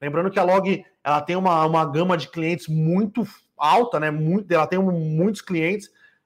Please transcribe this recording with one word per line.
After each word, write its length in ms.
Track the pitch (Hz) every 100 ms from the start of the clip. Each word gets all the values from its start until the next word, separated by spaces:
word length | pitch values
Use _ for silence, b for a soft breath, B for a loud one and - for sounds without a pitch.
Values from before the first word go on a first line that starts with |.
Lembrando 300 | 143 151 190
que 80 | 196
a 40 |
Log, 420 | 180 190 185 180 - _
ela 180 | 139 147
tem 140 | 147 180
uma, 300 | 185 165 160
uma 200 | 160 156
gama 300 | 147 185 170
de 140 | -
clientes 380 | 165 160 170 -
muito 600 | 156 160 180 214 233 - - _ -
alta, 420 | 147 196 240 151
né? 100 | 156
Muito, 420 | 151 156 196 185
ela 160 | 165 151
tem 120 | 185
um, 120 | 190
muitos 500 | 175 156 156 196 202
clientes, 500 | - 165 165 208 - b b b